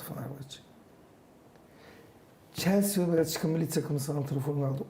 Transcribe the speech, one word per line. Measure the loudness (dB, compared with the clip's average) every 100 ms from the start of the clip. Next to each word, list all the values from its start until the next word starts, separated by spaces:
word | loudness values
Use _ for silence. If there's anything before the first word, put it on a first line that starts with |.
| -10
Fenerbahçe. | -10 -10 -10 -14 -18 -20 -20 -20 -20 -20 -20 -20 -20 -20 -20 -20 -20 -20 -20 -20 -20 -20 -20 -14
Chelsea | -2 2 4 4 2 4
ve | 4
Belçika | 4 2 0
milli | 0 0
takımı | 0 0 -2
santraforunu | -2 -2 -2 -2 0 0 0
aldı. | -2 -4